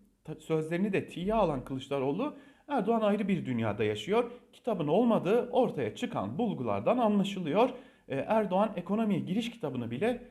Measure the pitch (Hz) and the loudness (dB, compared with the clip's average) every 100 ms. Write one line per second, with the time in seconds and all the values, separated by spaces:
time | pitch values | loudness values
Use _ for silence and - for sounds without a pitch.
0 | _ _ - 156 - 160 156 175 202 170 | _ _ -14 -12 -2 -2 0 0 0 0
1 | - 160 185 220 175 135 - 131 - 139 | -2 -4 0 2 2 0 -4 -8 -4 0
2 | 131 170 285 285 - - - 269 190 233 | 0 0 -2 -6 -16 -20 -4 0 2 2
3 | 208 202 202 175 127 117 113 101 107 107 | 2 2 2 0 0 0 0 2 0 0
4 | 170 220 240 - - - 240 190 147 180 | 0 0 0 -6 -20 -8 -4 -2 2 4
5 | 240 190 160 240 240 - 254 151 139 - | 4 4 4 2 2 2 2 0 -4 -4
6 | 240 127 98 147 233 156 117 98 139 247 | -4 -4 -4 -2 -2 -2 -2 0 2 2
7 | 220 202 190 190 156 185 254 - - _ | 4 2 0 -2 0 2 2 0 -16 _
8 | - 135 - 220 196 185 220 180 175 196 | -6 -4 0 0 2 2 0 -2 -4 -2
9 | 208 165 131 202 233 - 147 127 117 123 | 0 0 0 -2 -4 -6 -6 -4 -6 -2
10 | 226 247 - | -2 -2 -8